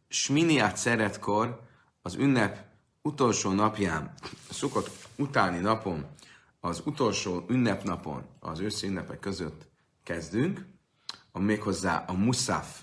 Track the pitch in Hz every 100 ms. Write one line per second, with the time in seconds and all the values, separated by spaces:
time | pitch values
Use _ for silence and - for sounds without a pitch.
0 | - - - 143 165 143 104 - 123 117
1 | 104 - - 104 117 123 - _ _ _
2 | - 87 139 127 101 - - _ _ _
3 | 156 - 123 101 101 95 107 104 92 78
4 | 71 - - - - - 139 110 - -
5 | - - 143 131 95 87 101 110 98 78
6 | 71 - - - _ _ 87 85 147 143
7 | 117 101 - 90 - 127 117 117 104 82
8 | 80 69 - - 82 78 104 - 98 92
9 | - - 98 90 80 78 - _ _ _
10 | - 85 82 104 170 202 - - _ _
11 | - - _ - 101 104 104 90 90 82
12 | - 92 113 123 - 80 - -